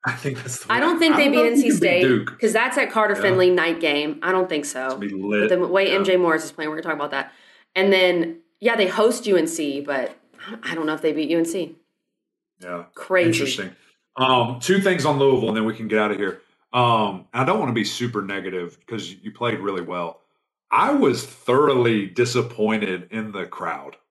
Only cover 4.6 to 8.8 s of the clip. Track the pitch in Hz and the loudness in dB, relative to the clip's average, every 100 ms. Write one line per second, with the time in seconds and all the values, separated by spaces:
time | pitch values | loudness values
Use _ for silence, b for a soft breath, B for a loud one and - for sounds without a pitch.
4.6 | 143 131 131 127 101 98 98 104 104 180 | -6 -6 -6 -6 -6 -6 -2 0 2 2
5.6 | 175 190 196 196 196 185 175 156 160 - | 2 2 2 0 2 2 4 0 -2 -8
6.6 | 151 156 170 151 147 143 135 b b b | -8 -6 -6 -4 -4 -6 -8 b b b
7.6 | b 185 196 190 185 180 165 - _ _ | b 0 4 4 4 2 -2 -6 _ _
8.6 | 214 226 | -2 2